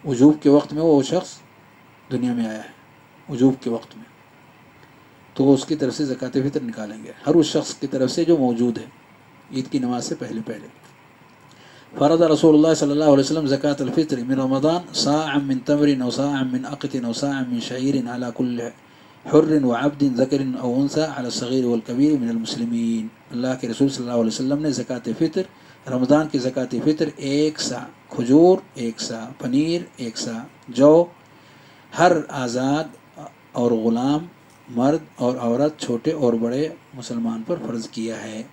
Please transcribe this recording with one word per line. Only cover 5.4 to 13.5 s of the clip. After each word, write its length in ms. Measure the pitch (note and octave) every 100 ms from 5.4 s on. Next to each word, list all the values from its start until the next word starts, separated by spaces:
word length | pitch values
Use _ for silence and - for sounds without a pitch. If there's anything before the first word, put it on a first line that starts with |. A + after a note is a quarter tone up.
वो 100 | C3+
उसकी 220 | C#3 - D3+
तरफ 180 | C3
से 100 | A#2 C#3+
ज़कात 320 | B2 B2+ C3+
फ़ितर 240 | C3+ C#3+
निकालेंगे, 520 | A#2+ A2+ G#2 A2 A2 -
हर 100 | C#3
उस 180 | E3 D3
शख्स 200 | D#3+ -
की 120 | - C3+
तरफ 220 | C3+ B2+
से 140 | E3+
जो 120 | E3 E3
मौजूद 400 | B2+ A#2 B2 A2
है 120 | - - - - - - -
ईद 140 | C3 B2+
की 100 | C#3
नमाज 240 | B2 B2
से 120 | B2
पहले 260 | D#3+ - A2
पहले। 260 | A2 G#2+ - - - - - _ - _ - - - - -
"फ़रज़ 300 | - C#3+ E3
रसूलुल्लाह 500 | E3 D3+ E3 D3+ D#3+ D#3+
सल्लल्लाहु 360 | D3 D3 D#3
अलैहि 120 | C#3
वसल्लम 220 | C#3 D#3
ज़कात 320 | C#3+